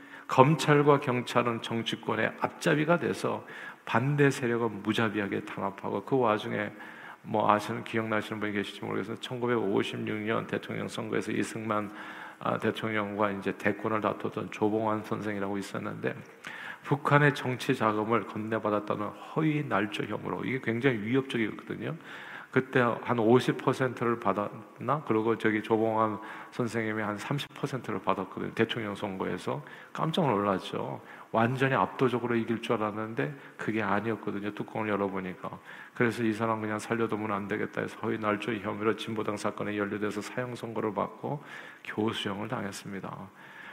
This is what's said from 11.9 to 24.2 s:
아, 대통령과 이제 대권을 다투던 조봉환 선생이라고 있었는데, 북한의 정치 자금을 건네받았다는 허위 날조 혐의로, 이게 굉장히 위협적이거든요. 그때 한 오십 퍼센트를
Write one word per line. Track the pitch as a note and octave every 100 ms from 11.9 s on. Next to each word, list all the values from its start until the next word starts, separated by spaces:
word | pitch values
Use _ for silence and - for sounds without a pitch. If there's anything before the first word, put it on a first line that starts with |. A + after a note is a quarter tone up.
| - - - - -
아, | - A#2
대통령과 | A2+ G2+ A2 G#2+ G2+ G#2 G#2
이제 | G2 G2
대권을 | F#2 G#2 G2+ A2 A2
다투던 | G#2 - A2+ A2 G2
조봉환 | - G#2+ A2 A2 G#2+
선생이라고 | G#2 A2 G#2+ G2+ G2 G2+
있었는데, | F#2+ A2+ G#2 A2 B2 - - - - - - -
북한의 | - C#3+ - C#3+ D3
정치 | C#3 B2+ B2 -
자금을 | B2 A2 G#2+ G#2+ A#2 G2
건네받았다는 | G#2+ G#2+ A2 G#2 G#2 G#2 - G#2
허위 | - - - D#3 D3
날조 | C#3 G2 G#2 -
혐의로, | - G#2 G2+ F#2
이게 | F#2+ B2+
굉장히 | A#2 A2+ C3+ A2+
위협적이거든요. | G#2+ C3+ C3+ B2 G#2+ - - G2+ A#2+ D#3+ - - - - -
그때 | C3+ C3 C3
한 | A#2+ A2 - A#2+
오십 | G#2+ B2 C#3 C#3
퍼센트를 | - B2 C3 C#3 A#2+ A2+